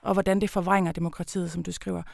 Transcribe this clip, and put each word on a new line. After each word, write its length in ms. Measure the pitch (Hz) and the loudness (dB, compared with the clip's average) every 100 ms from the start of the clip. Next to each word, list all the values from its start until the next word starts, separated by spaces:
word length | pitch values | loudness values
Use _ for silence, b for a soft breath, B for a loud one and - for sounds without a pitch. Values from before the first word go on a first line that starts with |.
og 100 | - | 0
hvordan 280 | 196 190 196 | 2 4 4
det 100 | 202 | 2
forvrænger 420 | 202 180 196 170 | 0 2 4 2
demokratiet, 580 | 170 170 - 170 196 170 | 0 -4 -4 -6 -4 -4
som 120 | 170 | -4
du 100 | 175 | -6
skriver. 300 | - - 175 - | -6 -4 -6 -6